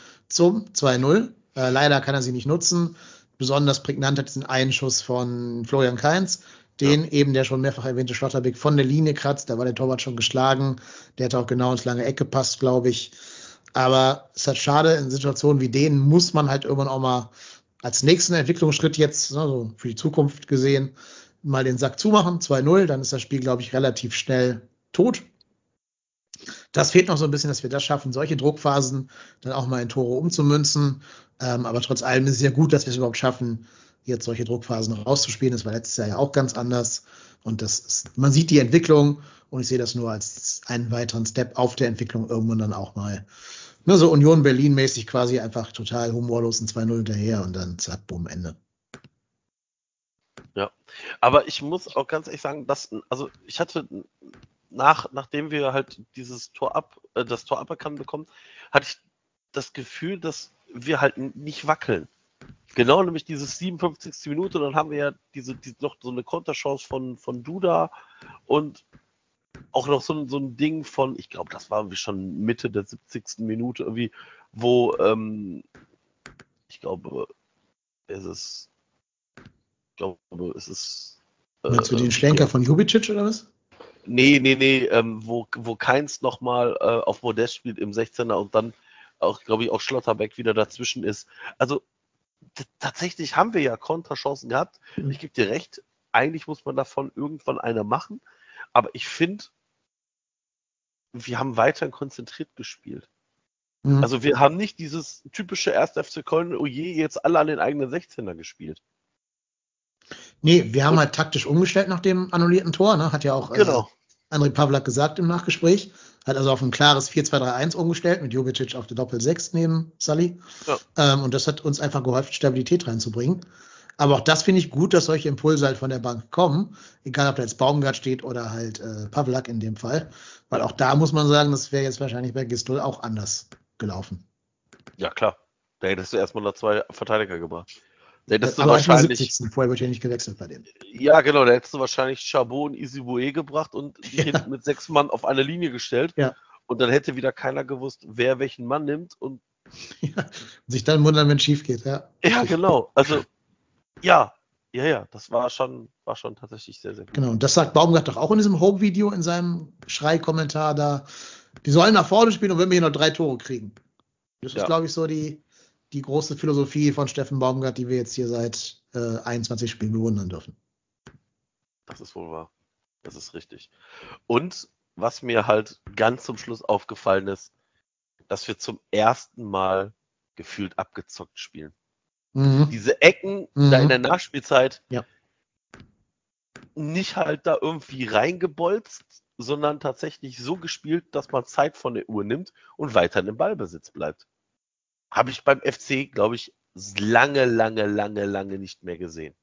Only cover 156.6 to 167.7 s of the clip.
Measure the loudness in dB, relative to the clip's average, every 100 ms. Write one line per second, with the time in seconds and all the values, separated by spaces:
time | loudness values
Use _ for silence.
156.6 | -20 -16 -16 -14 -8 -2 -2 2 2 4
157.6 | 4 4 6 4 2 -2 2 4 4 4
158.6 | 4 4 2 2 0 -2 -2 -2 -2 -4
159.6 | -8 _ -12 -4 0 2 0 -2 -2 -2
160.6 | -2 0 0 -2 -6 -18 -20 -20 _ -8
161.6 | 2 6 8 6 6 4 4 2 0 2
162.6 | 2 4 2 2 2 2 -2 -4 -8 -10
163.6 | -12 -18 _ _ _ _ _ _ -10 -4
164.6 | 0 0 -2 -4 -4 -4 -6 -10 _ _
165.6 | _ _ _ -10 -4 -4 -4 -4 0 0
166.6 | 0 2 2 2 -2 -4 -4 0 0 0
167.6 | -4